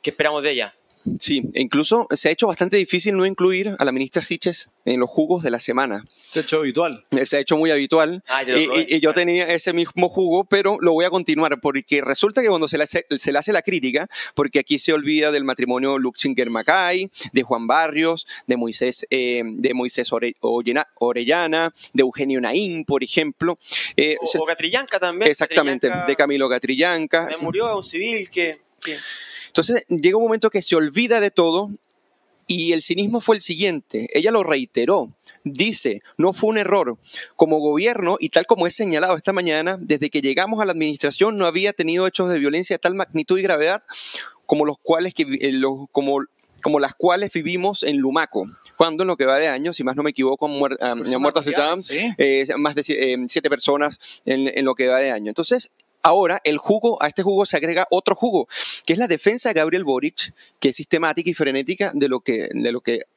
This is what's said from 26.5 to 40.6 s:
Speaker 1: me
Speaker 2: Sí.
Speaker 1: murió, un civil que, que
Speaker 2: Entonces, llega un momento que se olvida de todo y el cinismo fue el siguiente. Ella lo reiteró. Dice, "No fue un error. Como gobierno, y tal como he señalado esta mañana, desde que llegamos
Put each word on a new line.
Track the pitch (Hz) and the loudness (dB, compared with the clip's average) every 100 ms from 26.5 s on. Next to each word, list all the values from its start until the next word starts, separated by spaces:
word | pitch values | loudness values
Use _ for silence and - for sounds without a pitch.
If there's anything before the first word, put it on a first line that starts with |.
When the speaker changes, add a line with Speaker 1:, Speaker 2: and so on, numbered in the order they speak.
| 123 123 135 170 165 156 165 165 | 0 -2 0 2 0 0 0 0
Speaker 1:
me | |
Speaker 2:
Sí. | - | -6
Speaker 1:
murió, | 151 180 233 208 | -4 -2 -2 -2
un | |
civil | - 165 214 226 190 | -4 -6 -4 -6 -6
que, | 180 170 151 _ _ | -4 -4 -6 _ _
que | 160 147 - - - - - | -10 -8 -10 -14 -16 -18 -4
Speaker 2:
Entonces, | - 160 240 - | 0 2 0 0
llega | 170 160 208 | 2 4 4
un | |
momento | 226 220 220 | 2 2 0
que | 208 | 0
se | - 170 | 0 0
olvida | 151 151 247 233 | 0 0 2 2
de | 202 | 2
todo | - 170 170 208 202 _ _ _ _ _ _ - | 2 2 0 -4 -10 _ _ _ _ _ _ -6
y | 175 165 | -2 0
el | 165 | 0
cinismo | - 208 202 233 | 0 -2 0 -2
fue | 220 214 | 2 0
el | |
siguiente. | - 160 196 160 _ 110 117 | 0 0 0 -2 _ -8 -2
Ella | - 190 | 0 2
lo | 226 | 2
reiteró. | 170 143 123 - 120 190 117 - - - | 2 -2 -2 -2 2 2 0 -12 -20 -12
Dice, | 147 135 208 196 135 104 - - | -10 0 0 2 -2 -4 -10 0
"No | 170 | 0
fue | 185 214 | 2 0
un | 220 | 0
error. | 190 196 135 113 - - - - | 2 0 0 -6 -14 -16 -16 2
Como | 156 156 | 4 4
gobierno, | 151 151 214 233 175 196 | 2 2 0 0 -2 -2
y | 156 | -2
tal | - 175 | -2 2
como | 214 175 | 2 2
he | |
señalado | - 208 151 185 170 | -2 -2 0 0 0
esta | - | 0
mañana, | 190 175 156 165 185 | -2 0 0 -2 -4
desde | 170 147 143 | -2 0 0
que | 151 | 0
llegamos | 135 135 190 220 | 0 0 0 0